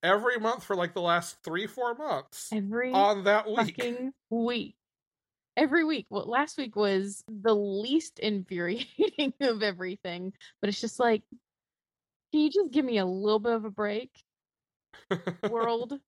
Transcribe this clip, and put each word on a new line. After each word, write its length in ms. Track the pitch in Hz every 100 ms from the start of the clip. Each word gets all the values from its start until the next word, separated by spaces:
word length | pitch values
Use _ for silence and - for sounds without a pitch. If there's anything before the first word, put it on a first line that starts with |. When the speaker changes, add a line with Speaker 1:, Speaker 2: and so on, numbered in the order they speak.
Speaker 1:
every 340 | 170 208 240 240
month 260 | 220 254 -
for, 100 | 190
like, 180 | 175
the 80 | 180
last 360 | 175 170 170 -
three, 220 | - 165 208
four 280 | 254 240 240
months 540 | 302 151 - - -
Speaker 2:
Every 400 | 214 196 226 254
Speaker 1:
on 320 | 220 202 208 196
that 220 | 214 214
week. 100 | 226 220 -
Speaker 2:
fucking 360 | 240 240 262 - -
week. 460 | 226 233 240 - - _ _ _ _ _ _ _ -
Every 280 | 294 339 311
week. 220 | 285 208
Well, 180 | 196 -
last 300 | 240 302 -
week 180 | 254 208
was 480 | 208 190 196 196 -
the 260 | 214 214 214
least 640 | 202 196 226 302 - -
infuriating 1120 | 214 202 185 180 175 226 254 - 392 - 277 -
<laughs> 40 |
of 220 | 277 220
everything, 680 | 208 175 185 196 185 175 185 - - _
but 60 | 208
it's 120 | 196
just 180 | 226 -
like, 220 | 240 220 - - _ _ _ _ _ _ _ _ _
can 80 | 302
you 80 | 302
just 220 | 392 370
give 120 | 262
me 140 | 262 220
a 80 | 185
little 340 | 190 208 214
bit 140 | 226
of 100 | 226
a 60 | 214
break? 400 | 202 208 208 254 _ _ _ _ _ _ _ _ - -
Speaker 1:
<laughs> 400 | 175 175 170 208
Speaker 2:
World, 500 | 233 233 233 240 277